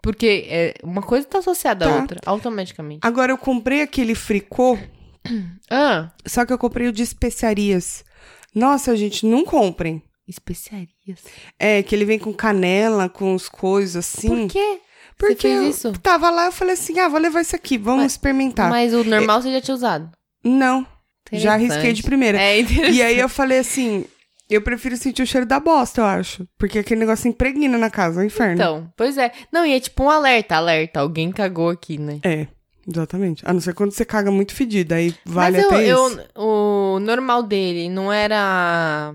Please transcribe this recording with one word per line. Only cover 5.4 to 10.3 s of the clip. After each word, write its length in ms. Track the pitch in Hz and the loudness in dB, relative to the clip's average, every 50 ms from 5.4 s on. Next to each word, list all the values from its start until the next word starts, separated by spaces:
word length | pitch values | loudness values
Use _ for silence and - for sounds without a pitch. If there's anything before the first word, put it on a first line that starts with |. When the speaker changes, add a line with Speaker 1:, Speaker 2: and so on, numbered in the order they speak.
| 185 170 175 196 _ _ | -6 -10 -14 -18 _ _
Speaker 1:
Ah. 420 | - 269 294 277 214 160 160 165 _ - - | 0 2 2 2 2 0 -4 -8 _ -18 -14
Speaker 2:
só 200 | - - 240 240 | -4 -2 -2 0
que 80 | 233 254 | 0 -2
eu 40 | |
comprei 300 | 240 - 240 - 240 240 | -2 -2 -4 -2 -2 -2
o 60 | 247 214 | -2 -2
de 100 | 208 240 | -2 -4
especiarias. 1000 | 226 - - - 240 - - 247 226 214 202 208 202 190 180 - - - - _ _ _ _ - - - - - _ _ | -4 -4 -4 -4 -4 -2 -2 0 0 0 0 2 2 0 0 -2 -6 -12 -14 _ _ _ _ -20 -20 -20 -20 -20 _ _
Nossa, 400 | 214 240 269 285 262 277 262 233 | 2 4 4 4 2 2 0 0
gente, 300 | 214 208 208 202 - - | 0 0 -2 -2 0 2
não 180 | 220 226 269 370 | 2 4 2 2
comprem. 580 | - 359 294 214 185 170 - 175 165 160 156 _ _ _ _ _ | 2 2 2 2 2 0 -4 -6 -6 -6 -6 _ _ _ _ _
Speaker 1:
Especiarias? 920 | - | -20